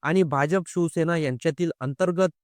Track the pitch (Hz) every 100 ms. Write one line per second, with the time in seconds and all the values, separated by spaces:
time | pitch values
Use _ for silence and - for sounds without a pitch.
0 | 143 180 170 139 147 190 170 - 170 -
1 | 160 170 147 127 165 147 170 - 131 139
2 | 185 175 185 _